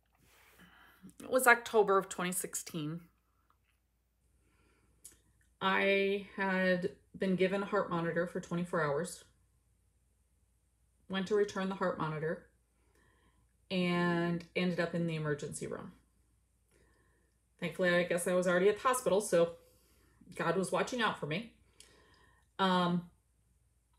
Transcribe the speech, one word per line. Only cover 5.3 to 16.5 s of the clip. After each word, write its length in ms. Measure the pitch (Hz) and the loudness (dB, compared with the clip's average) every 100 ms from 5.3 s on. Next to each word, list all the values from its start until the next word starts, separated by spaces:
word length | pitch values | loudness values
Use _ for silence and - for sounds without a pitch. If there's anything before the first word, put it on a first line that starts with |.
| _ _ - | _ _ -4
I 680 | 190 196 196 196 196 202 190 - | 0 2 4 2 2 -2 -6 -4
had 560 | 190 185 185 180 180 - _ - | -2 2 2 2 -2 -8 _ -4
been 200 | 190 180 | 0 2
given 260 | 185 196 | 2 0
a 40 | 202 | -2
heart 240 | 202 - | -2 0
monitor 360 | 170 170 165 190 | -2 -2 -2 -2
for 140 | 185 | -6
twenty-four 420 | - 170 175 175 | -6 -4 -2 -2
hours. 420 | 151 143 175 - - _ _ _ _ _ _ _ _ _ _ _ _ _ _ _ _ _ - | 0 -2 -4 -8 -18 _ _ _ _ _ _ _ _ _ _ _ _ _ _ _ _ _ -8
Went 160 | 190 185 | -4 0
to 60 | |
return 340 | 214 202 196 190 | 2 2 0 -4
the 60 | |
heart 240 | 185 180 - | -2 -2 -2
monitor 480 | 156 156 156 180 - _ _ _ _ _ _ _ _ _ _ _ - | -4 -4 -4 -6 -10 _ _ _ _ _ _ _ _ _ _ _ -6
and 760 | 185 180 175 175 170 170 170 - - | -2 0 2 2 0 0 -4 -6 -4
ended 240 | 180 170 | -2 0
up 140 | 170 | -2
in 120 | 170 170 | -2 -2
the 80 | |
emergency 520 | 160 151 147 151 - - | -2 -4 -4 -6 -10 -10
room. 260 | - 190 - _ _ _ _ _ | -10 -12 -20 _ _ _ _ _